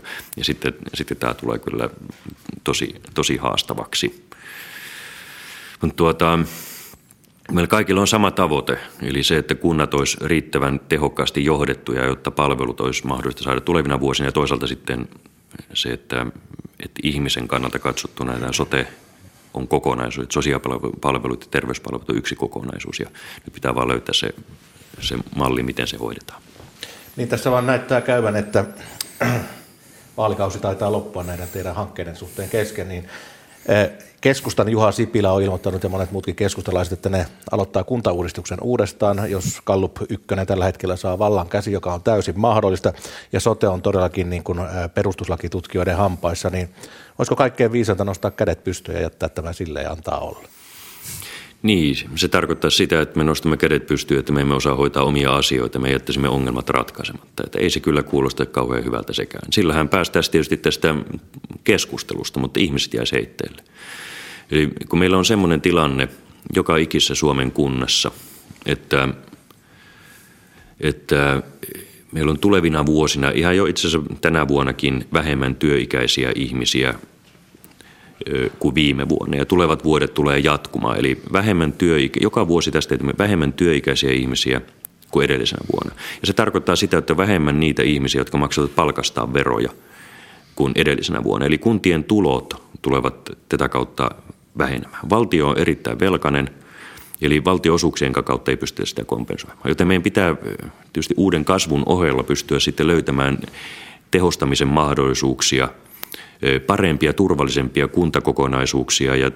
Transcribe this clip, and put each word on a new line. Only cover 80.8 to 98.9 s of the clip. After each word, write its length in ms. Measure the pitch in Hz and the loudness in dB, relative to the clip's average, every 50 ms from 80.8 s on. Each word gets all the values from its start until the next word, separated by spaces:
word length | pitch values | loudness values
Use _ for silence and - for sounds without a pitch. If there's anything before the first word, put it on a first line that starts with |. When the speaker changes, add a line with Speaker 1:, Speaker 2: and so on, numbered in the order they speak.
| - 60 57 50 | -2 0 0 0
Speaker 1:
Eli 220 | 62 67 64 - - - - | 0 0 0 -2 -2 2 2
vähemmän 400 | 95 101 107 101 85 82 73 - | 4 4 4 4 4 2 2 2
työikä-, 460 | - 92 85 80 76 67 67 - - | 2 4 4 4 4 2 2 0 0
joka 260 | - 107 - 120 104 82 | 0 2 2 2 2 4
vuosi 240 | 85 85 76 - | 4 2 2 2
tästä 240 | - 78 76 - - | 2 0 0 0 -2
etenee 180 | 60 69 69 - - | -2 0 0 0 2
vähemmän 360 | 101 104 104 85 76 69 65 | 2 2 4 2 2 2 2
työikäisiä 580 | - 90 85 78 71 - - 67 67 - 65 | 2 4 4 4 4 2 0 0 2 2 2
ihmisiä 500 | 65 65 64 64 64 62 - 65 64 64 - - - _ - - _ _ _ - | 2 2 2 0 0 -2 0 0 0 -2 -4 -8 -18 _ -20 -20 _ _ _ -2
kuin 140 | - 71 71 | 0 2 2
edellisenä 380 | 69 67 65 58 - - - - - - | 2 2 0 0 -2 -4 -4 -4 -2 -2
vuonna. 280 | - - - - - - - - - | -2 -2 -4 -8 -12 -12 -12 -10 -6
Ja 60 | - - | -4 -2
se 60 | 98 | 2
tarkoittaa 420 | - 110 104 92 92 - - 87 | 2 2 2 2 0 2 2 2
sitä, 220 | 82 107 82 - 85 | 2 2 2 2 2
että 200 | - - 80 80 | 4 2 2 2
vähemmän 420 | 95 104 101 87 76 73 73 73 | 4 4 4 4 4 4 4 4
niitä 240 | 80 78 71 73 69 | 2 2 2 2 2
ihmisiä, 380 | 69 76 69 67 65 - 67 | 2 2 2 0 0 0 0
jotka 160 | 65 - - 71 | -2 0 0 0
maksavat 380 | 71 71 - - 73 69 - | 0 0 0 0 0 0 2
palkastaan 580 | - 85 73 69 69 - - - 64 57 58 64 | 2 2 2 0 -2 -4 -4 -4 -4 -4 -2 0
veroja, 360 | 69 67 65 60 57 60 64 - - - - - - - - - - - - - - - - - | 0 2 2 0 0 -2 -2 -4 -10 -20 -20 -20 -20 -20 -20 -20 -20 -20 -20 -20 -20 -20 -8 -2
kuin 160 | - 73 67 - | 0 0 0 2
edellisenä 480 | - 76 71 71 - - - 87 58 - | 2 2 2 2 0 0 -2 -2 -2 0
vuonna. 220 | - 50 53 67 | 0 0 2 2
Eli 120 | 73 78 76 | 2 2 2
kuntien 460 | - 113 117 95 - 92 85 80 76 | 2 2 2 4 4 4 2 2 2
tulot 580 | - 107 107 95 73 65 64 - - - - - - - - | 2 4 4 4 4 2 0 -2 -6 -12 -14 -16 -20 -14 -6
tulevat 480 | - 69 67 67 62 64 - - - - - - _ - | -2 0 2 2 2 0 -2 -6 -10 -16 -16 -16 _ -2
tätä 200 | - 76 73 65 | 0 0 0 2
kautta 420 | - 65 60 - - - 65 58 - - - - - _ _ _ - - | 0 0 -2 -2 -2 -4 -4 -4 -4 -8 -14 -20 -20 _ _ _ -4 -2
vähenemään. 520 | 71 67 67 60 - - - - - - | -2 -2 -2 -4 -6 -10 -12 -8 -2 2
Valtio 380 | 101 113 120 - - 82 73 71 | 2 4 4 4 4 4 4 4
on 80 | 69 - | 2 2
erittäin 420 | 82 - 76 - - 58 58 - | 2 2 2 0 -2 -4 -2 0
velkainen. 500 | 92 95 90 80 - 73 71 71 67 - - - - - - - - - - - - - - - | 2 2 2 4 2 2 2 2 0 -2 -6 -12 -20 -20 -20 -20 -20 -20 -20 -20 -20 -18 -6 -2
Eli 240 | 76 73 73 76 73 | 2 2 2 4 4
valtionosuuksien 680 | 90 92 90 - 82 82 82 87 80 - - 73 67 64 | 4 2 4 4 4 4 4 4 2 0 0 0 0 0
kautta 380 | 65 62 - 64 60 - - | 0 -2 -2 -2 -2 0 -2
ei 60 | 65 - | -2 -2
pystytä 320 | - - - - - | -2 -6 -6 -6 -8
sitä 160 | - | -6